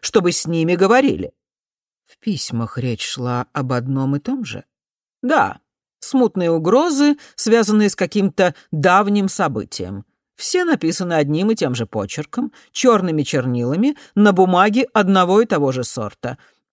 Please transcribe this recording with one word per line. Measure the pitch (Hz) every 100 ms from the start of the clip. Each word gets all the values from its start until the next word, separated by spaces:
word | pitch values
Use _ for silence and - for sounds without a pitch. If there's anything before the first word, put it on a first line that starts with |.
чтобы | - 214 175
с | 175 156
ними | 165 160
говорили». | 175 190 247 269 78 90 _ _ _ _ _ _ _
«В | _ _
письмах | - 170 - 117 113 -
речь | 127 113 -
шла | - 123 123 123
об | - 131
одном | 127 123 135 135 143
и |
том | 185 269
же?» | 165 107 - _ _ _ _ _
«Да. | 247 311 98 - _ _ _ _
Смутные | - 262 233 190 170
угрозы, | 165 160 247 339 277 294 294 -
связанные | - 214 233 214 214 208
с | -
каким-то | 180 208 196 - 180 - _
давним | 156 180 185 202 208 190
событием. | - 165 110 - - 90 98 - _ _ -
Все | - 359
написаны | 349 294 160 165 180
одним | 165 143 156 202
и | 226
тем | 143
же | 123 113
почерком, | 107 98 - - - 240 - _
черными | - 254 214 185 156
чернилами, | 139 147 127 123 120 160 262 294 -
на | - 208
бумаге | 185 185 180 208 220 262
одного | 220 190 190 180 196
и | 233
того | 175 139
же | 127
сорта. | 120 - 107 - 120 135 _ _ _